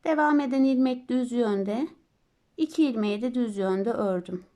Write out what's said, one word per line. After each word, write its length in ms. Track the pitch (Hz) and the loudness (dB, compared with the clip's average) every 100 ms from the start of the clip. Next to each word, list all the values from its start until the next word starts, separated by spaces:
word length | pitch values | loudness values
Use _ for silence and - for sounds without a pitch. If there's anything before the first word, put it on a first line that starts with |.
Devam 360 | 330 311 302 294 | 0 2 4 2
eden 240 | 277 269 | 2 2
ilmek 460 | 269 254 262 254 - | 2 4 2 -2 -2
düz 220 | 254 247 | -2 0
yönde, 560 | 240 220 202 196 220 320 - _ _ _ _ _ - | 0 0 0 -2 -4 -6 -10 _ _ _ _ _ -6
iki 280 | 311 - 294 | -4 2 0
ilmeği 360 | 226 208 208 | 2 -2 0
de 120 | 247 | -2
düz 240 | 247 233 202 | -2 -2 -2
yönde 340 | 190 190 196 | 0 0 -2
ördüm. 540 | 233 202 185 175 180 - | -2 -2 -2 -4 -12 -12